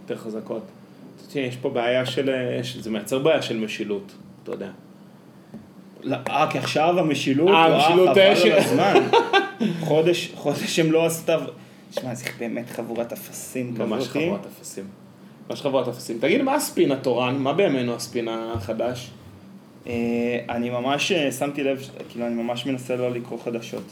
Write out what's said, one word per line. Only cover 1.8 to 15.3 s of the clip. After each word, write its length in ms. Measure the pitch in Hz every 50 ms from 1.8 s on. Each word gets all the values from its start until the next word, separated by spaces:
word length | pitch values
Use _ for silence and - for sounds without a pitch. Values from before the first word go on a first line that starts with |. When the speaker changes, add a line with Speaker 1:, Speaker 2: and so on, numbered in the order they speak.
| 117 120 123 127 127
Speaker 1:
של, 240 | 127 - - 139 135
אה, 280 | 131 127 123 123 127 127
יש, 180 | 123 - - 120
זה 120 | 101 110
מייצר 300 | 110 107 104 - 135 135
בעיה 220 | 143 160 160 143
של 160 | - - 120 113
משילות, 540 | 110 107 - - 107 101 104 98 98 - - - - - - - -
אתה 80 | -
יודע. 180 | 98 95 98 98 98 - - - - - - - - - - - - - - - - - - - - - - - - - -
Speaker 2:
לא, 120 | 123 135 127 123 -
אה, 180 | 98 139 156 156
כי 60 | - 143
עכשיו 420 | 127 123 - 151 151 170 175 180
המשילות, 480 | 170 151 143 127 - 139 135 135 160 180
Speaker 1:
אה, 40 | 196
Speaker 2:
וואו, 200 | 165 165 165 156
Speaker 1:
המשילות, 360 | 139 143 160 175 180 185 180
Speaker 2:
חבל 100 | - 196
Speaker 1:
אה, 80 | 190 196
Speaker 2:
על 60 | 208
Speaker 1:
ש- 100 | 170 180
Speaker 2:
הזמן. 480 | 214 - 196 - - 240 269 175 202 - - - - - 466 480 480 - 392
Speaker 1:
<laughs> 460 | 392 - - - 233 185 170 170 160 156
Speaker 2:
חודש, 440 | 147 156 160 175 170 - - - -
חודש 440 | - - 151 139 - - - - 175
הם 120 | 165 160
לא 140 | 156 160 165
עשו 180 | 165 160 - -
את 60 | -
ה-, 80 | 165 151 143 131 - - - - - - - -
שמע, 240 | - - - 127 120
זה 100 | 123 - - - -
באמת 300 | 120 113 113 117 120 123
חבורת 440 | - - 117 113 117 113 117 117 107
אפסים 600 | - - - - - - - - 131 123 123 120 107
Speaker 1:
ממש 260 | 113 113 107 123 135
Speaker 2:
כזאתי. 220 | 123 - 143 156
Speaker 1:
חבורת 200 | 170 202 196 -
אפסים. 380 | - - - - - - - 98 98 - - - - - - - -